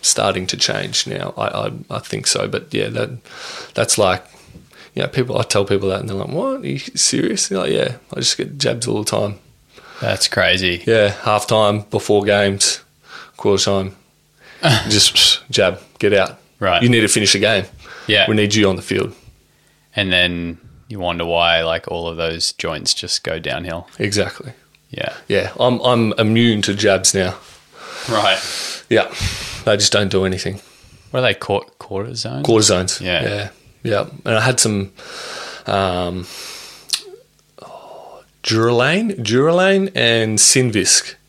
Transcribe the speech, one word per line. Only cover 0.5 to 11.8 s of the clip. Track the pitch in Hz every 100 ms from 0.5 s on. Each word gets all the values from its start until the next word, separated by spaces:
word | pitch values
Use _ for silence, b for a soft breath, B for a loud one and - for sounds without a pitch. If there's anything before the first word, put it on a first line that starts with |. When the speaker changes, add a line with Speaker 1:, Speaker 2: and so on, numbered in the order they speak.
| -
Speaker 1:
change | - - 98 - -
now. | 101 50 -
I, | 107 - -
I, | 107 98
I | 104
think | - - -
so. | - 104
But | - -
yeah, | 107 104
that, | 113 113 123 - B B B B
that's | - 113 -
like, | 98 92 - B B B - B B
you | -
know, | -
people, | - 127 -
I |
tell | 120 104 98
people | 98 98
that | 95
and | 107
they're | 98
like, | 98
"What? | 147 262 269
Are | 139
you | 139
serious?" | - - - 131 - - -
They're | 190
like, | -
"Yeah, | - - 123 _
I | -
just | - -
get | - 143
jabs | 135 117 117
all | 107
the | 107
time." | 107 104 101 _ _ _ B B B
Speaker 2:
That's | 110 98 -
crazy. | - 92 92 92 87 -
Speaker 1:
Yeah, | 113 101
halftime, | 98 - 107 - 110 107 104